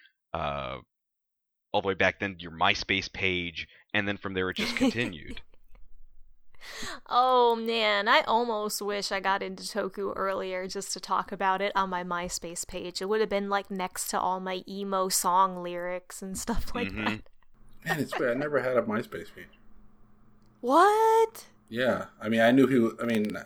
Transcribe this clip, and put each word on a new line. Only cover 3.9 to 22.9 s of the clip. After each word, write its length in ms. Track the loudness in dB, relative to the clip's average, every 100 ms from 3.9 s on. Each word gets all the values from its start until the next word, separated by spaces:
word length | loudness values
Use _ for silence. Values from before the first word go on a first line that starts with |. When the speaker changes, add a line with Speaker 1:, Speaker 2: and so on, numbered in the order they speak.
Speaker 1:
and 140 | -4 -2
then 100 | -6
from 180 | -6
there 140 | -2 -2
it 80 | -2
just 180 | -4
Speaker 2:
<laughs> 20 | 0
Speaker 1:
continued. 640 | 0 0 -4 -8 -12 -14 -14 -20 -20 -16 -14 -14 -16 -18 -20 -20 -18 -16 -14 -10 -10 -10 0
Speaker 2:
Oh, 480 | 4 6 6 6
man, 520 | 2 -2 0 2 2 4
I 140 | 4
almost 600 | 4 0 0 -2 -4 -4
wish 300 | -4 -4 -4
I 80 | -2
got 240 | 0 0
into 200 | -4 -8
Toku 500 | -6 -4 -4 -4 -6
earlier 520 | -4 -4 -4 -4 -6 -6
just 260 | -8 -8
to 60 | -10
talk 320 | -2 -2 -2
about 300 | -2 0 2
it 100 | 0
on 140 | 0 -2
my 140 | -4
MySpace 640 | -4 -4 -4 -8 -8 -10
page. 360 | -8 -8 -8 -8
It 40 |
would 140 | -2 0
have 100 | 2
been, 200 | 0 0
like, 200 | -2 -2
next 380 | -6 -6 -6 -4
to 100 | -2
all 200 | -2 -2
my 240 | -4 -8 -8
emo 420 | -8 -2 0 0
song 520 | 2 4 6 4 2
lyrics 600 | -6 -6 -6 -8 -10 -14
and 160 | -10 -6
stuff 360 | -2 0 0
like 140 | -2 -4
Speaker 1:
Mm-hmm. 180 | -4
Speaker 2:
that. 160 | -4 -4 -10 -20 -20 -20 -20 -12
Speaker 3:
Man, 140 | -6 -4
it's 180 | -4 -2
weird. 180 | -2
I 40 | 0
never 220 | 0 0
had 160 | 2 0
a 40 |
MySpace 520 | 2 -2 -4 -10 -12
page. 240 | -16 -20 -20 -20 -20 -20 -20 -20 -20 -20 -20 _ _
Speaker 2:
What? 840 | 4 6 6 6 6 6 4 -2 -20 _ _
Speaker 3:
Yeah. 380 | 0 0 0 -4 -6
I 100 | 0
mean, 120 | 6
I 100 | 8
knew 160 | 8 8
who, 300 | 6 4